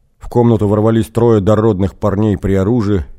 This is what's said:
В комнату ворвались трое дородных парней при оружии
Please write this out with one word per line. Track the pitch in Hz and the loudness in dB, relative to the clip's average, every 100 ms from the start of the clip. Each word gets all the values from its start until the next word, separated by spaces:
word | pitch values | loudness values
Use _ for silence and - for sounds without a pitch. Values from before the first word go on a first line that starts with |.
| _ _ | _ _
В | - | -6
комнату | 120 117 110 104 | 0 2 2 2
ворвались | 107 110 113 101 | 0 2 0 -2
трое | - 117 110 | 0 2 2
дородных | 92 104 110 95 95 | 2 2 0 0 -4
парней | - 107 98 107 95 | -4 -4 -2 -2 -2
при | 95 | -2
оружии | 98 95 123 101 101 - | -2 0 -2 -2 -2 -4